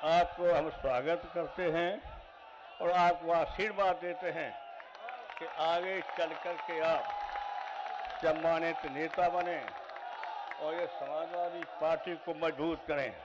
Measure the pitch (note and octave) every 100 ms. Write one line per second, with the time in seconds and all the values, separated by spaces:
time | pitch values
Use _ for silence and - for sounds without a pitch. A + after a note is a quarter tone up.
0 | D3+ E3+ E3+ - F3 D#3+ D#3 - C#3 B2
1 | C#3 F3 - F3 D#3+ - F3+ D#3+ E3+ B3
2 | - - - - - - - - F3 F3+
3 | F3 F3 E3 E3+ D#3 - G#3 G3 G3 F3
4 | F3 F3 F3+ D#3+ C#3 - - - - -
5 | - - - - E3 - D#3+ E3+ F#3 F#3+
6 | - - E3 D#3+ F3 F3 E3+ E3 D#3+ D3+
7 | A2+ - - - - - - - - -
8 | - - D#3+ D#3 E3 E3 E3 E3 D3+ C3+
9 | D#3+ E3+ F3 F3+ F3 E3 B2 - - -
10 | - - - - - - D#3 E3 F3 -
11 | C#3 D3+ E3 F3 F3 E3+ - - D#3 D#3+
12 | F3+ E3+ - D#3+ E3 D3 D#3+ D#3 - D3
13 | C3 G2+